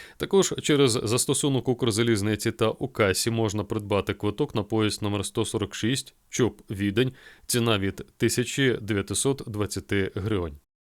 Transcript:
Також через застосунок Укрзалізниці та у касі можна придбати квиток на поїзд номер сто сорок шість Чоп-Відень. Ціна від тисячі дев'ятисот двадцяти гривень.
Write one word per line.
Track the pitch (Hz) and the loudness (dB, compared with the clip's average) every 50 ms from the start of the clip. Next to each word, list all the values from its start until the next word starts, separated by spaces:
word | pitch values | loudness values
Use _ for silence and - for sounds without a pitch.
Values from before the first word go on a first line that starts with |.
| - - - | -20 -16 -10
Також | - 73 - 196 196 175 - - - | -8 -2 2 4 4 4 2 0 -2
через | - - 151 139 139 120 | 0 2 4 6 6 4
застосунок | 110 127 - 104 117 127 - - 135 - - 143 135 120 - 131 | 4 2 0 0 0 0 2 0 0 0 0 0 0 0 0 0
Укрзалізниці | 120 - 127 117 98 107 117 117 113 98 101 107 107 104 - 113 | 0 0 0 0 2 2 2 2 2 2 2 0 0 0 -2 -2
та | 107 - 113 - | -2 0 0 0
у | - - 143 - | 0 -2 -6 -4
касі | - - 107 95 92 - - 117 | 0 2 2 4 2 2 0 0
можна | 117 113 113 104 104 107 98 | 0 0 0 0 0 -2 -4
придбати | 101 107 110 104 101 104 98 95 - 98 | -4 -4 -4 -2 0 0 0 0 -2 -4
квиток | - - 104 101 - 151 - - | -2 -4 -2 -2 -2 -2 -2 -2
на | 110 | -4
поїзд | 98 - 113 110 110 104 - - | -2 0 0 0 2 0 0 -2
номер | 107 101 101 101 98 | -4 -2 -2 -4 -4
сто | - - 117 107 | -4 -2 -4 -2
сорок | - - 107 101 95 - | -2 -2 -2 -4 -4 -4
шість | - - 113 135 - - - - _ _ _ | -2 -2 0 0 -2 -4 -8 -14 _ _ _
Чоп-Відень. | - - 123 98 - - - - 107 95 101 101 92 113 131 127 - - - - - - - | 0 0 0 0 0 -4 -12 -10 -4 -2 -2 0 2 2 0 0 -2 -8 -16 -20 -20 -12 -6
Ціна | - - 123 113 117 110 98 | -2 0 2 2 2 2 2
від | 95 95 - - - _ _ | 0 -2 -4 -6 -10 _ _
тисячі | - 123 113 - 123 120 - - 139 135 127 113 - | 0 0 2 2 0 -2 -2 0 2 2 2 2 0
дев'ятисот | 107 98 107 98 98 - 98 - - 135 135 - - | -2 -2 -2 -2 -2 -2 -2 0 0 0 -2 -2 -6
двадцяти | 120 104 104 104 95 - 98 - - 104 98 95 - - | -8 -6 -4 -4 -4 -6 -8 -4 -2 -2 0 0 -2 -4
гривень. | 101 90 110 110 92 87 80 73 - _ _ _ _ | -4 -4 -2 -2 -2 -2 -4 -8 -12 _ _ _ _